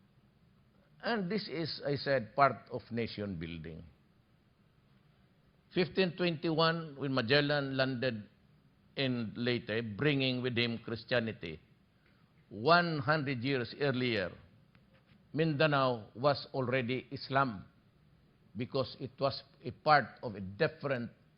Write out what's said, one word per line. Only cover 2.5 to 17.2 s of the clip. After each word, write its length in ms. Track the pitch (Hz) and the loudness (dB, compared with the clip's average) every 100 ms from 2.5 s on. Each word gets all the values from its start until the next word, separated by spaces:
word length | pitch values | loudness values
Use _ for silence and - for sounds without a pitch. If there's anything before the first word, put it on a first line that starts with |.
| 104 - | 4 -8
of 80 | 127 - | -12 -6
nation 480 | 117 110 - 101 87 | -4 -4 -4 -6 -6
building. 480 | 82 82 80 82 82 - _ _ _ _ _ _ _ _ _ _ _ _ _ _ _ _ _ 175 | -6 -8 -10 -12 -16 -20 _ _ _ _ _ _ _ _ _ _ _ _ _ _ _ _ _ -2
Fifteen 400 | 180 - 185 - | 0 2 0 2
twenty-one, 800 | 175 151 170 160 165 165 160 139 | 0 0 0 4 2 2 -6 -6
when 160 | 143 | 0
Magellan 640 | 131 113 143 143 147 135 135 | 0 4 4 4 0 0 0
landed 480 | 131 127 131 110 104 _ _ _ _ _ _ - | 0 2 -2 -2 -10 _ _ _ _ _ _ -2
in 400 | 135 123 110 - | 0 0 -4 -2
Leyte, 480 | 120 120 - 107 113 | 0 0 -2 -4 -4
bringing 480 | 98 147 139 131 127 | 0 0 2 0 0
with 160 | 127 117 | 0 0
him 240 | 120 113 | 0 -2
Christianity, 800 | - 113 - 123 113 - 87 78 - _ _ _ _ _ _ _ _ | -6 -8 0 0 0 -6 -10 -10 -16 _ _ _ _ _ _ _ _
one 480 | 101 127 175 175 156 | -2 6 6 6 0
hundred 400 | 135 156 143 127 | 2 2 2 -2
years 320 | 127 135 113 - | 0 0 -2 -2
earlier, 560 | 143 127 127 110 90 - - - _ _ _ - _ - _ 139 | 0 2 2 0 -2 -6 -20 -20 _ _ _ -20 _ -20 _ -2
Mindanao 720 | 165 143 156 143 131 120 101 104 | 0 2 2 4 2 0 -8 0
was 320 | 143 135 - 139 | 0 0 -4 -4
already 480 | 120 131 117 127 - | 0 0 0 -4 -6
Islam 480 | 135 | -12